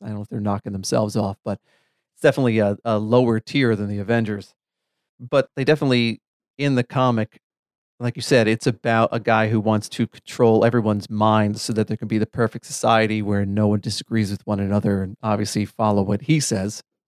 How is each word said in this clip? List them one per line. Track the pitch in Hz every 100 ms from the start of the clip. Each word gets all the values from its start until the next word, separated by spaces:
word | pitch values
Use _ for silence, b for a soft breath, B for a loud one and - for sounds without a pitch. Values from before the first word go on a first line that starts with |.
I | 196
don't |
know | 107
if | 107
they're | 120
knocking | 104 101 -
themselves | 98 - - 107 110
off, | 101 95
but | - 101 _ _ _ _ _
it's | _
definitely | 151 139 127 110
a, | 101 101
a | 117 107
lower | 107 123 123 110
tier | - 143 123
than | 104 104
the | 104
Avengers. | 98 117 110 101 - _ _ _ _ _ _ _
But | 123 143 135 -
they |
definitely, | 131 151 143 123 117 107 _ _ _ -
in | 143 127
the |
comic, | 120 131 127 113 107 _ _ _ _ _ _ -
like | 120 -
you |
said, | - 131 110
it's | 113 131
about | 113 120 113 113
a | 117
guy | 104 110 110
who | 110
wants | 104 107 -
to | - 113
control | - - - 117 110 117
everyone's | 117 107 104 -
minds | 107 107 107 104 107
so | -
that | 110 110
there | -
can | 107
be | 107
the | 107
perfect | - 113 123 -
society | - 113 113 110 110
where | 104 101 98
no | 101 107
one | 104
disagrees | 113 104 - 113 98
with | 104 -
one | 101
another | 98 101 101 98
and | 95 104
obviously | 110 104 101 107
follow | 101 - 110 101
what | 98 104
he | - 156
says, | - 104 98 - - _